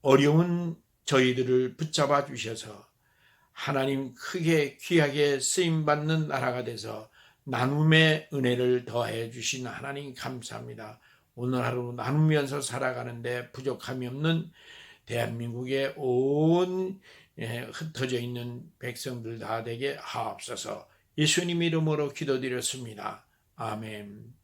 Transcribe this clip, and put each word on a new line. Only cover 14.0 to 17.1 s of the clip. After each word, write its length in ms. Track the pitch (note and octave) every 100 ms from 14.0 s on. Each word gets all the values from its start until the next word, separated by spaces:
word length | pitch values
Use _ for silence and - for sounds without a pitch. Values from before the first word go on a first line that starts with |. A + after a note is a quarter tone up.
| B2
없는 440 | C3+ D#3 E3 - - - - - - -
대한민국의 880 | A#2 A2+ A#2 A#2+ A#2 B2+ C3+ C#3 C#3
온, 1040 | C3+ B2 C3+ D3 D#3 F3 F3+ F#3 F#3 F#3+ -